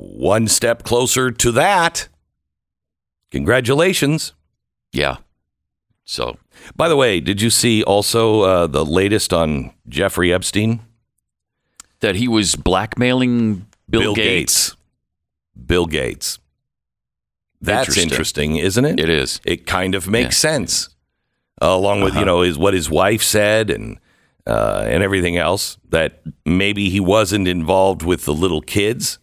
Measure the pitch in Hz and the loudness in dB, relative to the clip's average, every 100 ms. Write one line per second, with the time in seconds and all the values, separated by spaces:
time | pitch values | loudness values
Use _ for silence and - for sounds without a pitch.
0 | 50 50 71 107 110 - 117 117 - 120 | -12 -4 0 2 2 0 0 -2 -2 0
1 | 123 131 127 113 120 117 180 190 165 - | 0 0 -2 0 0 2 2 2 0 -2
2 | - _ _ _ _ _ _ _ _ _ | -12 _ _ _ _ _ _ _ _ _
3 | _ _ _ - 73 127 120 139 185 180 | _ _ _ -6 0 0 2 2 2 2
4 | 143 156 - _ _ _ _ _ _ 62 | 0 0 -4 _ _ _ _ _ _ -4
5 | 71 62 - _ _ _ _ _ _ _ | -4 -4 -12 _ _ _ _ _ _ _
6 | - - 60 - _ _ - - 165 143 | -14 -8 -8 -10 _ _ -16 -2 2 4
7 | 127 92 67 101 113 - 127 107 107 101 | 4 2 -2 -2 0 2 2 2 2 2
8 | 101 117 113 107 95 92 85 69 78 87 | 2 0 2 4 4 2 2 0 0 2
9 | 98 104 - 87 80 71 64 _ - 71 | 2 0 0 0 0 -2 -6 _ -10 -4
10 | 95 - 87 90 - 101 110 113 113 _ | -2 0 0 0 -2 -2 -2 -2 -8 _
11 | _ _ _ _ _ _ _ _ - - | _ _ _ _ _ _ _ _ -20 -6
12 | 110 95 123 110 92 - 90 92 107 - | -4 0 0 2 0 0 2 0 0 0
13 | 123 127 127 120 113 98 101 _ - 113 | 0 2 2 2 0 -2 -8 _ -2 0
14 | 104 104 110 120 67 - - - _ _ | 0 0 0 0 0 -2 -2 -6 _ _
15 | _ _ _ _ _ - 62 87 85 76 | _ _ _ _ _ -16 -2 0 0 -2
16 | 62 50 - - _ _ _ _ _ _ | -4 -6 -10 -10 _ _ _ _ _ _
17 | _ _ _ _ _ _ 87 110 131 101 | _ _ _ _ _ _ -2 -2 0 0
18 | 85 69 78 73 76 78 92 113 143 - | 0 -2 -4 -2 -2 0 0 2 0 2
19 | 80 80 65 - - 85 - 92 92 95 | 2 0 0 -4 -4 -4 -2 -2 -2 -2
20 | 87 113 123 - 156 151 85 - - _ | -2 0 0 0 0 0 -2 -4 -6 _
21 | _ _ _ _ _ - 82 92 101 101 | _ _ _ _ _ -2 2 2 2 2
22 | 95 95 98 90 90 73 95 95 78 76 | 0 0 2 2 2 2 0 0 0 2
23 | 95 110 - 104 104 110 107 80 55 - | 2 2 0 2 2 2 0 -4 -6 -14
24 | _ _ _ _ - 55 55 50 53 71 | _ _ _ _ -4 -2 0 -2 -2 0
25 | 98 98 87 87 80 98 - - - 80 | 0 0 0 0 -2 -2 -6 -12 -4 -2
26 | 76 - 78 - - 90 101 104 101 95 | -2 -6 -18 -10 -2 0 0 -2 -2 0
27 | 90 107 101 101 92 90 80 95 95 90 | 2 2 2 0 0 -2 0 2 2 0
28 | 82 87 - 76 92 78 - 101 101 131 | -2 -2 -2 -2 0 -2 -4 -2 -2 -2
29 | - - | -6 -8